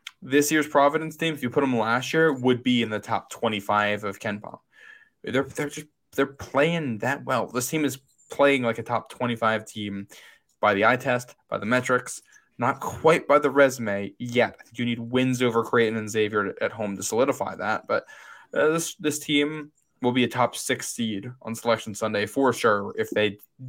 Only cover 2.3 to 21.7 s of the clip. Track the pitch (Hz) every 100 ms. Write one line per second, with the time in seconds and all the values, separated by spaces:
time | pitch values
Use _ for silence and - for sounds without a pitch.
2.3 | 131 127 120 127 123 110 107 104 107 -
3.3 | - 117 107 - 104 104 104 104 95 107
4.3 | 104 - - _ _ - - _ _ -
5.3 | 123 135 - 147 - - _ _ - 139
6.3 | - - 135 160 170 143 110 123 139 127
7.3 | 127 95 123 123 160 147 127 - _ _
8.3 | - 143 139 120 113 110 117 - - 123
9.3 | 117 110 110 104 110 104 101 101 - -
10.3 | - _ _ 104 98 107 127 131 123 -
11.3 | - _ 104 104 127 123 123 - - -
12.3 | _ _ - 120 - - - 156 170 -
13.3 | 147 147 139 139 123 110 101 101 - 123
14.3 | 117 110 - - - 120 117 117 127 131
15.3 | 123 127 117 113 123 113 113 107 110 104
16.3 | 107 98 - 101 - 104 95 101 110 135
17.3 | 131 - 90 101 110 - 107 - - -
18.3 | - - - 151 165 165 - 151 143 -
19.3 | 147 147 156 147 _ _ _ 123 127 120
20.3 | 123 120 - - 123 - - 113 101 123
21.3 | 123 113 113 120